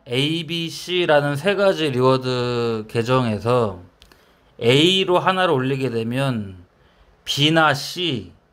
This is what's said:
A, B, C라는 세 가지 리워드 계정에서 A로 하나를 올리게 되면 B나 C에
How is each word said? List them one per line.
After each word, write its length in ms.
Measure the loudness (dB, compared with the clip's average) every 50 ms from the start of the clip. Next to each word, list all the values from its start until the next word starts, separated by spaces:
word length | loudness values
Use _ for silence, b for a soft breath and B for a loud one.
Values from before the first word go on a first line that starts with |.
| _ -6
A, 380 | -2 -2 0 0 -2 -4 -6
B, 240 | -6 -6 -6 -6 -8
C라는 680 | -10 -12 -10 -4 -2 -2 2 4 4 2 2 0 -2
세 180 | -2 -2 -2 0
가지 360 | 2 2 2 2 2 -2 -2
리워드 960 | 0 2 2 2 2 2 0 -4 -4 -2 -2 -2 -2 -2 -2 -2 -4 -4 -8 -4
계정에서 920 | -4 -4 0 2 0 0 2 0 -2 -2 0 0 2 2 0 -2 -4 -10 -16 -20 _ _ b b b b b b b b b b b -2
A로 580 | 2 4 4 6 6 4 4 2 2 2 2 2
하나를 340 | 2 2 2 2 2 2
올리게 380 | 2 0 0 -2 -2 -2 -2 -2
되면 760 | -2 -4 -4 -4 -2 -2 -2 -2 -2 -4 -6 -8 -12 -16 -20 _ b b b b b b b b b b _
B나 500 | -8 -2 0 2 2 4 4 4 4 2
C에 580 | 0 -4 -10 -8 -6 -4 -4 -4 -6 -8 -12 -20 _ _ _